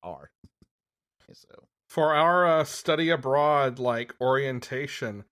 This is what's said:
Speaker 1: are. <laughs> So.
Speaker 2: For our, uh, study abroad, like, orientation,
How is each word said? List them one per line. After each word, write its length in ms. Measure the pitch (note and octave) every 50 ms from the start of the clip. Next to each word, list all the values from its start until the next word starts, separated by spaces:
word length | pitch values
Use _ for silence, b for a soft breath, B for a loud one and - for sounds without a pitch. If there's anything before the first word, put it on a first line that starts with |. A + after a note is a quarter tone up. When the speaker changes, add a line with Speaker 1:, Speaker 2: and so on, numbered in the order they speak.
Speaker 1:
are. 280 | - F2+ E2 C2+ D2 - _
<laughs> 60 | _ - - _ _ _ _ _ _ _ _ _ _ _ _ _ _ _ -
So. 320 | - - - _ - - - _ _ _ _ _
Speaker 2:
For 240 | - D#3+ D#3 D#3 D#3
our, 320 | D3+ D#3+ E3+ F3 F3+ F3+
uh, 180 | E3+ D#3+ D#3 D3
study 440 | - - - - - D#3 D#3 E3+ E3
abroad, 680 | E3 D3 C3 C3 C3+ C#3+ D3 D3+ D3+ C#3+ C#3 C3 B2 B2+
like, 360 | B2+ B2 A#2 A#2 A#2+ - - -
orientation, 1040 | B2 C3 C3 C3+ C#3 C3+ B2+ B2 - - C3 C3 C#3+ C#3 - - C3+ A2+ G#2 G2+ G2+ _